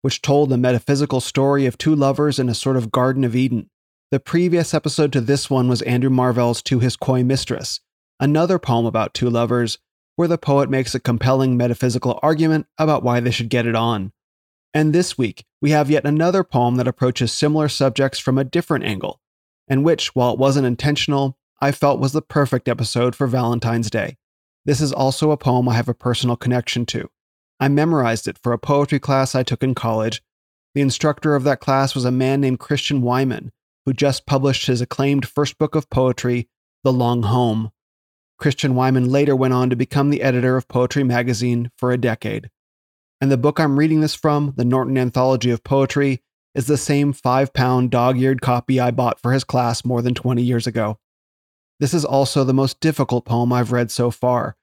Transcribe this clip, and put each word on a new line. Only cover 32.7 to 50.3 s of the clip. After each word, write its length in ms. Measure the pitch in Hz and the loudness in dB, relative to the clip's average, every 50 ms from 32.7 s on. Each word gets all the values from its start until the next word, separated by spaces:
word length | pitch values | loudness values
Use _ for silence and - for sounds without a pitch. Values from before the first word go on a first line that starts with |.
| 147 131 - - 143 135 | -4 -4 -2 -2 -2 0
Wiman, 500 | 120 120 123 131 135 131 117 107 - 120 _ _ _ _ _ _ _ | 0 0 0 0 0 0 -2 -4 -10 -16 _ _ _ _ _ _ _
who 60 | 135 131 | -4 -2
just 340 | - 143 143 131 - _ | 0 0 0 0 -2 _
published 400 | - 143 135 135 139 127 - - | -2 0 2 2 0 0 0 0
his 120 | - 127 117 | -2 0 -2
acclaimed 480 | 123 - - - 135 139 143 139 117 | -2 -6 -4 -2 0 0 0 0 -2
first 300 | - - 143 147 - - | -2 -2 -2 -2 -2 -2
book 160 | _ 156 143 - | _ -4 -2 -2
of 160 | 156 - _ | -4 -4 _
poetry, 580 | - 131 131 127 120 - - 123 123 120 117 _ _ _ _ _ _ _ - | -2 0 0 0 0 -2 -2 -2 -2 -2 -4 _ _ _ _ _ _ _ -2
The 100 | 131 127 | 0 0
Long 300 | 127 123 120 120 120 113 | 2 2 0 0 0 0
Home. 480 | 101 120 123 123 117 110 110 110 107 _ _ _ _ _ _ _ _ _ _ _ _ _ | 0 2 2 2 0 0 -2 -4 -6 _ _ _ _ _ _ _ _ _ _ _ _ _
Christian 380 | _ - 151 131 - - 139 127 | _ -2 -2 -2 0 -2 0 0
Wiman 360 | 127 127 131 131 131 123 123 | 2 2 2 2 2 2 2
later 240 | 131 143 147 147 135 | 2 2 2 2 2
went 200 | 131 131 127 127 | 2 2 2 2
on 160 | 127 127 127 | 2 2 0
to 40 | 127 | 0
become 360 | 117 - _ - 147 139 143 | -2 -4 _ 0 0 2 2
the 100 | 143 - | 0 0
editor 360 | - 135 123 123 120 131 127 | 0 0 0 2 0 0 0
of 100 | 131 - | 0 -2
Poetry 360 | _ - 127 127 123 - 143 139 | _ 0 0 0 0 0 0 0
Magazine 680 | 123 123 120 120 127 123 101 123 123 120 120 120 120 _ | 2 0 0 0 -2 -2 -2 -2 -2 -2 -2 -4 -6 _
for 160 | - 127 123 | -4 -2 -2
a 60 | 123 | -2
decade. 540 | 127 127 120 110 - - 107 107 107 - - _ _ _ _ _ _ _ _ _ _ _ _ _ _ | 0 0 -2 -2 -4 -6 -8 -8 -8 -10 -14 _ _ _ _ _ _ _ _ _ _ _ _ _ _
And 120 | 135 139 | 0 0
the 60 | 139 | 0
book 220 | 120 120 147 147 - | 2 2 0 0 2
I'm 200 | 160 147 135 143 | 0 2 2 2
reading 220 | 151 160 160 156 | 2 2 2 2
this 120 | 156 151 - | 0 0 -4
from, 400 | - - 156 147 147 147 143 135 | -2 0 0 0 0 -2 -2 -2
the 60 | - 123 | -2 0
Norton 320 | 123 127 131 127 127 135 | 2 2 0 0 0 0
Anthology 540 | 131 127 123 - 127 127 131 131 117 120 123 | 0 0 0 0 2 2 2 2 0 0 -2
of 140 | 120 113 _ | -2 -2 _
Poetry, 580 | - 139 139 135 131 - 143 143 139 131 117 _ _ _ _ _ _ _ | -2 0 0 0 0 0 0 0 0 -2 -4 _ _ _ _ _ _ _
is 140 | 139 117 | -6 0
the 100 | 131 147 | 0 0
same 360 | 135 - - 147 143 143 143 131 | 0 0 0 0 2 2 0 -2
five-pound 760 | - _ 127 123 135 139 135 _ - 127 127 127 127 127 120 | -2 _ 0 2 2 0 0 _ 0 2 2 2 2 2 2
dog-eared 520 | 123 120 120 127 131 123 127 135 135 123 | 2 2 2 2 2 2 2 2 0 0
copy 380 | - 131 123 120 - - 131 127 | 0 0 0 0 0 0 0 2
I 120 | 123 123 | 2 0
bought 280 | 117 123 123 120 - - | 0 0 0 0 -2 -2
for 140 | - 123 131 | -2 0 0
his 100 | 135 - | 0 -2
class 400 | - - 123 123 120 117 - - | 0 0 0 0 0 -2 -2 -4
more 200 | 120 127 120 117 | -2 -2 0 0
than 100 | 123 123 | -2 -2
twenty 300 | - - 123 | -2 -2 -2